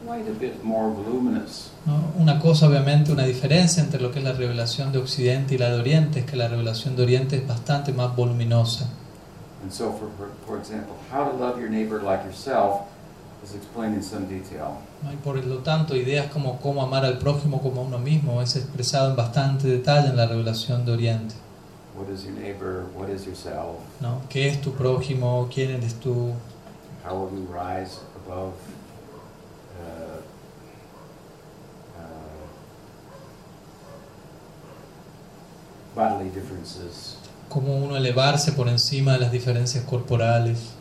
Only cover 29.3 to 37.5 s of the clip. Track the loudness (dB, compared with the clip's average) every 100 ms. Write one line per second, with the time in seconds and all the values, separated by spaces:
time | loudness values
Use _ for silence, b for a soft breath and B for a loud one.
29.3 | -20 -20 -20 -18 -14 -14 -12 -12 -12 -16
30.3 | -20 -20 -20 -20 -20 -20 -20 -20 -20 -20
31.3 | -20 -20 -20 -20 -20 -20 -16 -14 -14 -16
32.3 | -16 -16 -18 -20 -20 -20 -20 -20 -20 -20
33.3 | -20 -20 -20 -20 -20 -18 -18 -18 -20 -20
34.3 | -20 -20 -20 -20 -18 -18 -20 -20 -20 -20
35.3 | -20 -20 -20 -20 -20 -12 0 0 0 -4
36.3 | -8 -8 -10 -12 -12 -12 -12 -16 -16 -18
37.3 | -20 -6